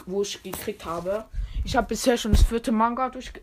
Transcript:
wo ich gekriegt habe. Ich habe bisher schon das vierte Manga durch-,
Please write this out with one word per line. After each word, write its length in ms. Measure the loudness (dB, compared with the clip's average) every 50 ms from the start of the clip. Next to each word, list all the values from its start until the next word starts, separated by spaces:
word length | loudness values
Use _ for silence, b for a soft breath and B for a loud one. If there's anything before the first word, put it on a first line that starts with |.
| -12
wo 160 | -8 -4 -4
ich 220 | -4 -4 -6 -12 -12
gekriegt 420 | -12 -12 -10 -8 -8 -10 -10 -8
habe. 400 | -8 -8 -6 -4 -4 -4 -6 -6 -8 B B B B B B B
Ich 120 | -2 0
habe 120 | 0 0
bisher 280 | 0 -2 -2 2 2 2
schon 180 | 2 2 4 8
das 100 | 8 8
vierte 280 | 8 6 2 0 0
Manga 380 | 2 2 2 2 2 0 -4 -4
durch-, 240 | -4 -8 -14 -14 -10 -4